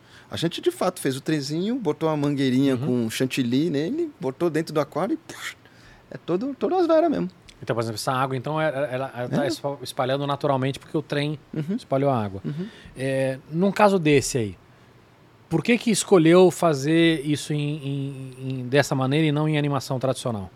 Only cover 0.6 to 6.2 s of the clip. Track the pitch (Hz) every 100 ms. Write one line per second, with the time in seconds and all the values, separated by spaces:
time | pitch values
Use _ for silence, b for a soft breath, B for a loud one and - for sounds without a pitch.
0.6 | 349 339 - - 151 131 - 156 139 156
1.6 | 196 254 185 151 160 151 143 143 135 127
2.6 | 139 127 123 123 113 - 131 - 123 131
3.6 | 165 143 160 294 339 - 135 127 175 151
4.6 | 160 156 139 - 190 311 - - - -
5.6 | - b b b b -